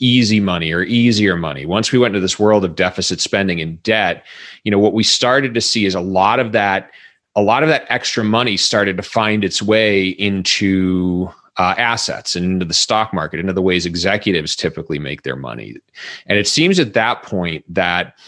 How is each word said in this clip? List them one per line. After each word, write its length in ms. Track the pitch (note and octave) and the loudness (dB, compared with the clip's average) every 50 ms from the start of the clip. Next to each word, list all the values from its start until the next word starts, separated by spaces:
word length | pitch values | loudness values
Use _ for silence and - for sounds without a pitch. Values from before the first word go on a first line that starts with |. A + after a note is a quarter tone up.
easy 400 | B2+ B2 B2 B2+ A#2+ G#2 A2 G#2+ | 0 2 4 4 4 4 2 2
money 320 | G2+ F#2+ F2+ E2+ E2 D#2+ E2 | 2 2 0 -2 -2 -2 -2
or 100 | F2 F#2 | -2 -2
easier 540 | F2 A#2+ A#2 A#2+ A#2+ A2 G#2+ G#2 G2 F2 | 0 2 2 4 4 4 4 4 2 2
money, 300 | E2+ E2+ D2+ C#2 C2+ C#2 | 0 -2 -4 -6 -6 -4
once 260 | D#2+ F2+ A2 A2 - C3+ | -2 0 0 0 2 2
we 60 | B2 | 2
went 180 | B2 A#2 G2 | 2 2 2
into 40 | G2 | 0
this 180 | F#2 F#2 - - | 0 -2 0 2
world 260 | G#2 G#2+ G#2+ G#2 F#2+ | 4 4 4 4 2
of 100 | F2 D#2+ | 0 0
deficit 460 | E2 F2+ F2+ - - F#2 - F#2 - | 0 -2 0 0 -2 -4 -4 -4 -4
spending 400 | - - - G2+ G2 F#2+ F2 E2+ | -4 -2 0 0 0 0 -2 -2
and 200 | D#2+ D#2+ D#2+ E2 - | -4 -6 -8 -6 -2
debt, 400 | A2 A2 A2 G2+ F2 E2+ - - - - - - - - - - | -2 0 2 0 0 -2 -4 -8 -16 -20 -20 -20 -20 -20 -8 -4
you 60 | G#2+ G2+ | 0 2
know, 60 | G2+ | 4
what 160 | G#2 G#2+ F2+ | 4 4 4
we 100 | A2+ G#2+ | 2 2
started 500 | - - - B2+ B2 B2+ C#3 C3+ B2+ A#2 | 2 0 2 2 2 2 2 2 0 -2
to 60 | A#2 | -2
see 240 | - - - A2+ G2+ | -2 -2 0 0 0
is 100 | F#2+ F#2 | 0 0
a 60 | F2+ | -2
lot 400 | F2 F#2+ F#2+ F#2 F#2+ G#2 A#2 B2+ | -4 -2 2 2 4 4 4 2
of 100 | B2+ A2+ G#2+ | 0 0 0
that, 380 | A2 G2+ G2+ F#2+ G2 - - - - - - _ _ _ _ - | 2 2 2 0 -2 -4 -8 -14 -20 -20 -20 _ _ _ _ -2
a 60 | G#2+ G2+ | 0 2
lot 200 | G#2 A2+ C3+ D3+ | 2 2 2 2
of 60 | D#3+ | 2
that 180 | D3+ B2 - - | 0 0 -2 -4
extra 360 | A#2 B2 - - - A#2+ A2 | -4 -4 -4 -4 -4 -2 0
money 320 | G#2+ A2 A#2 B2 A#2 G2+ | 0 0 0 0 0 -2
started 400 | F#2 - - - G#2+ G2+ G2 F#2 | -2 -2 0 0 2 2 0 0
to 60 | F#2 F#2+ | -4 -6
find 420 | - - A#2 G#2+ G#2+ G#2+ G#2+ G2 | -4 -2 0 0 0 0 0 0
its 180 | F#2 - - G#2 | -2 -2 -2 0
way 460 | G2+ G#2+ A2 A2 G#2+ G2+ G2 F#2+ F#2 | 2 2 4 4 4 2 2 0 0
into, 1200 | F#2 - G2+ G2+ G2 F#2+ F2+ - - - G#2 G2 F#2+ F#2+ F#2 F#2 F#2 F2+ F2+ F#2 F2+ F2+ F2+ F2 - - _ _ _ | -2 -2 -2 -2 -2 -2 -2 -2 -2 0 0 2 2 2 2 2 2 0 0 0 0 -2 -2 -4 -8 -14 _ _ _
uh, 180 | - F2+ F2+ F#2+ | -2 0 0 0
assets 580 | - A#2+ A#2 A#2+ A#2 - - B1 - - - - | 0 -2 -2 -2 -2 -4 -6 -8 -8 -8 -6 -6
and 120 | F2 F2+ | -4 -2
into 180 | F#2 F#2 F2+ F2+ | -2 -2 -2 -2
the 80 | D#2+ D#2+ | -2 -2
stock 400 | - - - A2+ G#2+ - - - | -2 0 0 0 0 0 -2 -4
market, 260 | E2+ D#2 D#2 - D#2 | -4 -6 -4 -6 -4
into 140 | F2+ F#2+ F2+ | -4 -2 -2
the 80 | F#2+ | 0
ways 240 | F#2 F#2+ F2+ F2+ E2+ | 2 2 2 0 0
executives 720 | F2 E2+ F2 E2+ F#2+ G2+ G#2 - G#2+ F#2 E2 D2+ D#2 - | -2 -4 -2 -2 0 -2 0 0 0 -2 -2 -2 -4 -6
typically 420 | - - E2 - D#2+ D#2 - D#2 D2 | -4 -4 -4 -4 -6 -8 -6 -6 -6
make 260 | D2 C2+ D2 C#2+ - | -6 -8 -10 -8 -8
their 120 | C2+ C2 | -8 -8
money. 400 | C2+ C2+ A#1+ A#1 A#1 A1 G#1+ - - - _ _ - - - - - - | -8 -10 -12 -12 -12 -14 -16 -16 -18 -20 _ _ -18 -18 -16 -16 -12 -4
And 140 | - G2+ G#2 | 0 0 0
it 100 | G2+ - | 2 2
seems 300 | - D3 D#3+ F#3 G3 F3+ | 2 2 4 4 4 2
at 160 | D3 A2 - | 2 2 2
that 280 | A#2 A2 A#2 A#2+ - - | 0 0 0 0 -4 -6
point 420 | - G#2+ F#2 F2 E2+ E2 D#2 - - | -6 -4 -4 -4 -4 -4 -8 -10 -4
that, 480 | E2+ F#2 F2+ F2 F2 F2 F2+ - - _ - | -2 0 0 0 0 -2 -2 -4 -10 _ -20